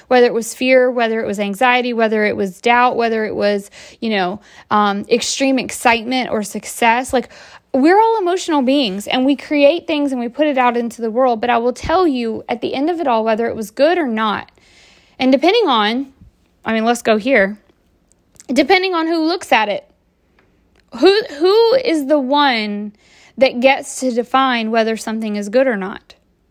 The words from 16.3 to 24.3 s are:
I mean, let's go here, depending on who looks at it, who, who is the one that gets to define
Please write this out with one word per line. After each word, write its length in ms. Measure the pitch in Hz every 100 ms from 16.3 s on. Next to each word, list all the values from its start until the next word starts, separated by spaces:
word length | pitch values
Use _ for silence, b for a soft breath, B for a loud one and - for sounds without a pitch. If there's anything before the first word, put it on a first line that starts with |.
| _ _ _ -
I 80 |
mean, 100 | 220
let's 200 | 226 240
go 140 | - 214
here, 420 | 226 247 196 208 _ _ _ _ _ _ _ _ -
depending 480 | 254 269 370 381 339
on 100 | 320
who 180 | 339
looks 280 | 311 349 -
at 180 | 240 208
it, 160 | 190 - _ _ _ _ _ _ _ _ _ _ 233
who, 260 | 339 403 - 285
who 360 | 359 440 453 523 -
is 220 | 320 269
the 120 | 302
one 720 | 254 285 285 233 214 202 208 - b b b b
that 220 | 262 240
gets 400 | 262 269 277 -
to 100 | 254
define 600 | 233 233